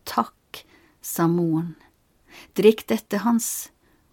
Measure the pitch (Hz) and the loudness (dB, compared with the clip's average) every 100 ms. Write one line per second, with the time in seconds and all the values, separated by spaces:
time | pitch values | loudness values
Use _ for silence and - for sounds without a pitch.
0 | - - 233 - _ - - _ _ _ | -6 -4 -4 -8 _ -20 -20 _ _ _
1 | - - 170 175 170 160 170 156 _ _ | -10 -2 0 2 2 0 -2 -10 _ _
2 | _ _ _ - - - 208 220 - 220 | _ _ _ -20 -10 4 4 4 -2 -6
3 | - 208 214 233 - - - _ _ _ | -4 -2 0 0 0 -8 -12 _ _ _
4 | _ | _